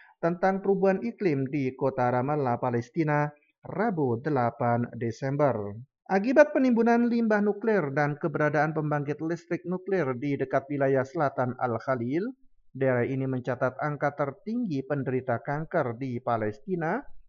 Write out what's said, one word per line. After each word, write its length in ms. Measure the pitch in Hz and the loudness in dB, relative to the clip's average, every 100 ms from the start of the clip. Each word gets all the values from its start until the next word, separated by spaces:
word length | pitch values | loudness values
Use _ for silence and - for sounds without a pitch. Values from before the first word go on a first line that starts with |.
| - _ | -20 _
tentang 400 | 170 180 190 196 | -2 0 0 0
perubahan 400 | 196 190 190 190 | 0 2 4 2
iklim 480 | 233 226 196 139 135 | -2 -2 0 2 0
di 240 | 147 131 | -2 -2
kota 400 | 127 135 135 123 | -2 -2 2 2
Ramallah, 480 | 123 131 151 131 120 | 2 0 0 0 0
Palestina, 640 | 127 120 117 - 151 147 147 - _ _ - | 0 0 -2 -2 2 2 0 -4 _ _ -8
Rabu, 560 | 165 226 170 135 117 | -2 -2 0 0 0
delapan 640 | 151 143 120 - 120 120 120 | 0 0 0 0 0 2 0
Desember. 800 | 117 117 107 135 143 147 113 104 104 127 _ - | -4 -6 -4 -4 2 2 0 -4 -8 -14 _ -2
Akibat 480 | 190 214 277 294 | 0 4 6 6
penimbunan 560 | 302 262 226 233 233 240 | 6 2 4 4 4 4
limbah 320 | 233 233 214 | 2 2 2
nuklir 480 | 208 202 233 208 147 | 2 0 2 2 2
dan 240 | 135 147 | 0 0
keberadaan 560 | 147 170 151 151 151 151 | 0 -2 0 2 2 2
pembangkit 480 | 160 151 147 143 143 | 0 -2 -2 -2 -4
listrik 480 | 160 170 - 175 175 | -4 -4 -4 -6 -4
nuklir 480 | 185 185 190 135 | -6 -2 0 0
di 240 | 123 143 139 | -2 -2 -2
dekat 240 | 135 135 135 | 0 -2 -2
wilayah 320 | 143 135 135 | 0 2 2
selatan 560 | 127 175 143 - 127 123 | 0 0 -2 0 -4 -2
Al-Khalil, 720 | 127 110 - 127 120 156 226 262 - _ _ | -2 -2 -2 -4 -2 -2 -4 -8 -18 _ _
daerah 320 | 131 131 123 | -2 0 2
ini 240 | 120 135 135 | 0 -2 -2
mencatat 480 | 127 123 123 131 123 | -4 -4 -2 -2 -2
angka 320 | 147 143 143 | -4 -2 -2
tertinggi 720 | 143 143 139 - 233 233 139 135 | -2 -4 -6 -6 -4 -2 -4 -2
penderita 560 | 143 127 127 127 117 | -2 -2 -2 0 -4
kanker 560 | - 143 156 175 131 113 | -2 -6 -2 -2 -2 -4
di 240 | 131 120 | -6 -4
Palestina, 800 | 120 117 107 104 - 185 160 220 - - | -2 0 0 -4 -6 -4 -2 -4 -6 -14